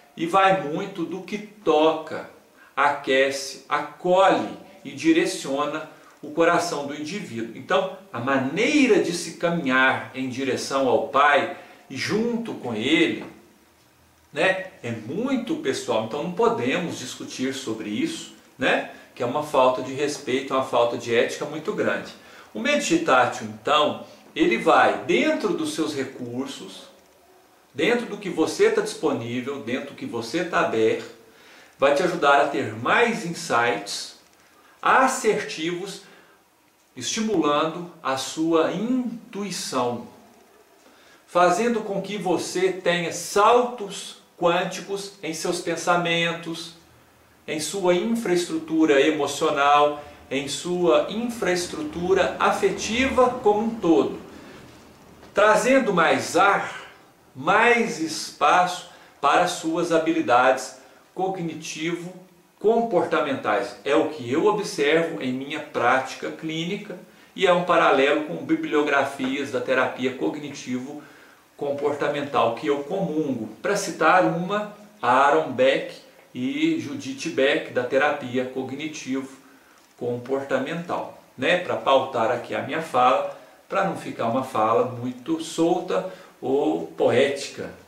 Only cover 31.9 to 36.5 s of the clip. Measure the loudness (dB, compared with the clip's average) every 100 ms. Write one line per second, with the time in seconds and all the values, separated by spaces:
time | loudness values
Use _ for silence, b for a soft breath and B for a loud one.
31.9 | 4 2 2 4 4 4 0 -4 -4 0
32.9 | 2 2 0 -6 -8 -2 0 2 0 -4
33.9 | -10 -10 -16 _ b b b b b 2
34.9 | 4 4 2 0 0 -2 -6 -4 -4 -6
35.9 | -12 B B B B _